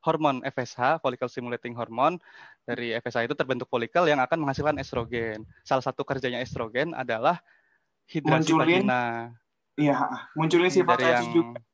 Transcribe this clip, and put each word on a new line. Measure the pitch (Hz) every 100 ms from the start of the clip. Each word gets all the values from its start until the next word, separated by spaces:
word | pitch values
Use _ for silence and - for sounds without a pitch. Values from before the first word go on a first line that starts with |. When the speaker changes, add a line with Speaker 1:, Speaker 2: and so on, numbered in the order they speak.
Speaker 1:
hormon | - 160 156 131
F | 135 135
S | 123
H, | - 123 160
follicle | 139 123 123
stimulating | - 120 120 123 120
hormone. | 113 113 143 175 _ - - - -
Dari | 117 120
F | 113 123
S | 120
H | 117
itu | 143
terbentuk | 135 127 123
folikel | 123 113 175 175
yang | 147
akan | 127 165
menghasilkan | 143 135 147 147
estrogen. | 135 127 117 120 113 107 110 -
Salah | - 135
satu | 131 -
kerjanya | 139 131 127 120
estrogen | 127 - 113 120 156
adalah | 160 127 110 131 175 _ _ _ _ _ _ _
hidrasi | 165 147 160 160
Speaker 2:
Munculin. | 160 160 180 196
Speaker 1:
vagina. | 127 120 117 120 120 _ _ _ -
Speaker 2:
Iya, | 147 135 - 127 - -
munculin | 160 170 180
Speaker 1:
Ini | 185
Speaker 2:
sifat | 175 170
Speaker 1:
dari | 127
Speaker 2:
estrus | 123
Speaker 1:
yang | 117
Speaker 2:
juga. | 117 120 120 _